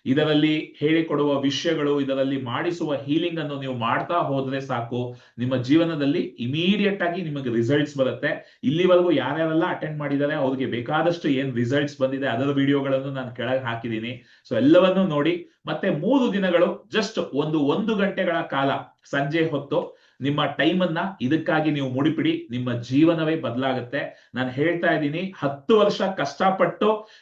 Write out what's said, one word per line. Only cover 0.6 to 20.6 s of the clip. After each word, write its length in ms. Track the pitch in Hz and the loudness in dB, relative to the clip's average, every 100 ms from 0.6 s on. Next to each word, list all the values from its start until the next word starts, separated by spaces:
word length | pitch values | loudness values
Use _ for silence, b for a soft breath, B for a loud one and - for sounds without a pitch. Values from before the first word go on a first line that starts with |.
| - - | -4 -4
ಹೇಳಿಕೊಡುವ 600 | 147 165 160 147 147 135 | 2 2 2 0 0 2
ವಿಷಯಗಳು, 600 | 135 135 170 160 143 143 | 0 0 -2 0 0 0
ಇದರಲ್ಲಿ 400 | 131 135 135 139 | 0 0 0 -2
ಮಾಡಿಸುವ 520 | 117 131 170 170 151 | -4 -4 -2 -4 -4
ಹೀಲಿಂಗ್ 460 | 139 123 156 175 165 | -4 -2 0 0 -4
ಅನ್ನು 200 | 147 139 | -6 -6
ನೀವು 140 | 135 | -6
ಮಾಡ್ತಾ 420 | 123 117 139 160 175 | -4 -2 -2 0 -2
ಹೋದ್ರೆ 460 | 147 135 131 135 | 0 -2 -2 -6
ಸಾಕು, 540 | 135 123 117 123 123 B B - | -4 -6 -4 -6 -6 B B -6
ನಿಮ್ಮ 200 | 123 127 | -2 -2
ಜೀವನದಲ್ಲಿ 600 | 120 160 165 156 139 170 | 2 4 4 0 0 0
ಇಮಿಡಿಯೇಟ್ 840 | - - 120 151 185 208 202 185 | -2 -6 -4 0 2 2 2 0
ಆಗಿ 180 | 175 180 | -2 -4
ನಿಮಗೆ 280 | 160 143 127 | -6 -6 -2
ರಿಸಲ್ಟ್ಸ್ 480 | 113 117 147 143 135 | 0 2 2 0 0
ಬರುತ್ತೆ. 640 | 127 113 147 165 - _ | -2 0 -4 -4 -8 _
ಇಲ್ಲಿವರೆಗೂ 480 | 123 156 185 180 175 | -2 2 4 6 6
ಯಾರ್ಯಾರೆಲ್ಲ 520 | 143 127 156 160 160 180 | 2 0 -2 0 2 0
ಅಟೆಂಡ್ 320 | 143 160 151 | -2 -6 -6
ಮಾಡಿದ್ದಾರೆ 360 | 143 139 143 151 | -2 0 0 0
ಅವ್ರಿಗೆ 300 | 131 131 120 | -2 -2 -2
ಬೇಕಾದಷ್ಟು 640 | 113 120 156 170 170 160 | -4 -2 0 0 0 0
ಏನ್ 260 | 131 135 117 | 0 -2 -2
ರಿಸಲ್ಟ್ಸ್ 460 | 120 143 143 - | 0 0 -2 -2
ಬಂದಿದೆ 260 | 131 135 135 | -2 0 -4
ಅದರ 180 | 117 139 | -2 0
ವಿಡಿಯೋಗಳನ್ನು 640 | 139 139 139 135 135 139 | 2 2 2 2 -2 -4
ನಾನು 240 | 135 123 120 | -8 -10 -8
ಕೆಳಗೆ 280 | 117 131 | -4 -2
ಹಾಕಿದ್ದೀನಿ. 600 | 123 117 117 110 117 127 b b - | -4 -6 -6 -6 -6 -10 b b -4
So 80 | 117 | 2
ಎಲ್ಲವನ್ನೂ 500 | 131 175 185 190 180 | 6 8 8 4 2
ನೋಡಿ. 420 | 147 143 - B B 156 | 2 0 -2 B B -8
ಮತ್ತೆ 240 | 156 196 | -4 -2
ಮೂರು 440 | 151 185 269 240 | 0 2 2 2
ದಿನಗಳು 560 | 196 185 170 185 - - | 2 2 4 2 0 -4
just 300 | 185 190 - - | -2 -2 -4 -4
ಒಂದು, 260 | 135 151 156 | -2 0 2
ಒಂದು 360 | 139 180 226 202 | 2 2 0 2
ಗಂಟೆಗಳ 460 | 196 190 175 165 | 0 0 0 -2
ಕಾಲ 280 | 160 139 135 120 - _ - | -2 -2 0 -2 -6 _ -6
ಸಂಜೆ 400 | 139 147 165 156 | -4 0 0 0
ಹೊತ್ತು 520 | 139 - 156 - b b b | -2 -2 -2 -2 b b b
ನಿಮ್ಮ 240 | 135 147 143 | -2 0 -2
ಟೈಮ್ 360 | - | 0